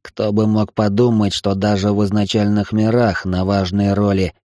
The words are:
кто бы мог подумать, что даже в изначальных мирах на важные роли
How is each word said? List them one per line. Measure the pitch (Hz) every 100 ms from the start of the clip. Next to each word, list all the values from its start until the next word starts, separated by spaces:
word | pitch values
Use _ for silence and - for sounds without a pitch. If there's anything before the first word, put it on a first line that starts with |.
кто | - - 107
бы | 104 107
мог | 107 107
подумать, | - 104 101 123 110 101
что | - 101
даже | 98 104 101 101
в | 101
изначальных | 101 104 101 110 104 104 101
мирах | 107 110 120 117 90 95
на | 90
важные | 92 101 92 98 101
роли | 98 104 98 90 - _